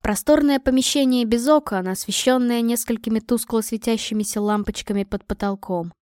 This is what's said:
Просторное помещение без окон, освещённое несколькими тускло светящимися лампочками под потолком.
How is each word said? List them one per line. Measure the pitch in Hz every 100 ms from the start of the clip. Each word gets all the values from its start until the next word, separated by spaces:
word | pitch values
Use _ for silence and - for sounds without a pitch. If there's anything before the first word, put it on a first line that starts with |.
Просторное | - 202 - 302 294 269
помещение | 269 262 254 285 262 247
без | 226 233 262
окон, | 302 302 196 185
освещённое | 190 - - 254 254 240 240
несколькими | 233 240 - 226 226 220
тускло | 226 233 - 226
светящимися | 220 220 233 226 - 214 202 214
лампочками | 208 208 202 - - 202
под | 202 202 -
потолком. | 202 202 196 - 175 170 -